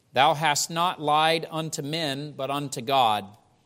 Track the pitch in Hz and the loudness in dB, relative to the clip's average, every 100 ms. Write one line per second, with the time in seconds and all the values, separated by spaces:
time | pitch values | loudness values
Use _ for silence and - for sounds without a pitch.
0 | _ 123 147 147 160 143 - 170 180 151 | _ 4 4 4 0 0 -2 -2 -2 -2
1 | 147 151 160 165 160 160 160 160 143 160 | 0 2 2 0 -2 -6 -6 -8 -6 -4
2 | 156 135 151 135 135 143 143 139 117 135 | -4 -6 -8 -8 -6 -6 -6 -8 0 4
3 | 117 107 98 107 _ _ | 4 2 -2 -14 _ _